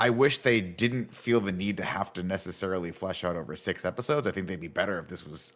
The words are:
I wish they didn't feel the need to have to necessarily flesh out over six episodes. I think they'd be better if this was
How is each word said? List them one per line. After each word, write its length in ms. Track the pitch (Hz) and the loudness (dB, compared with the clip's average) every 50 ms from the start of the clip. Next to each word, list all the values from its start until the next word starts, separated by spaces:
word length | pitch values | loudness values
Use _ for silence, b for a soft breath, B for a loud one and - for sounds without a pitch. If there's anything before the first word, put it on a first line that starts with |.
I 100 | 117 123 | 4 4
wish 260 | 117 117 135 143 139 - | 6 6 6 6 4 4
they 240 | - 127 120 113 | 4 4 6 6
didn't 520 | 98 90 87 - 113 120 123 127 117 - - | 4 0 0 0 2 2 2 0 -4 -4 -8
feel 280 | - - 120 117 117 | -6 0 4 4 4
the 100 | 101 98 | 4 4
need 240 | 92 90 95 101 101 92 | 0 0 0 0 -2 -2
to 60 | 92 | -2
have 300 | - - 95 98 - - | -4 -2 -2 -2 -4 -4
to 100 | - 90 | -4 -4
necessarily 680 | 90 95 95 - - - - - 95 92 92 87 85 | -2 -2 -2 -4 -4 -6 -4 -2 -2 -2 -2 -2 -4
flesh 320 | 82 - - 95 92 - - | -6 -4 -4 -4 -4 -2 -2
out 100 | 90 87 | -2 -2
over 180 | 85 78 64 76 | -2 -4 -6 -8
six 280 | 80 - - 90 - - | -6 -4 -4 -4 -2 -2
episodes. 440 | 92 90 - - - 151 147 123 101 | -4 -4 -2 -2 0 0 0 0 0
I 40 | |
think 160 | - 98 92 87 | 0 -2 -2 -4
they'd 120 | 92 82 | -4 -6
be 60 | 78 85 | -8 -4
better 280 | - - 92 98 98 87 | -2 -2 0 0 -2 -4
if 80 | 80 - | -6 -8
this 160 | 90 85 - | -12 -12 -12
was 260 | 78 76 78 - - - | -12 -12 -12 -12 -10 -8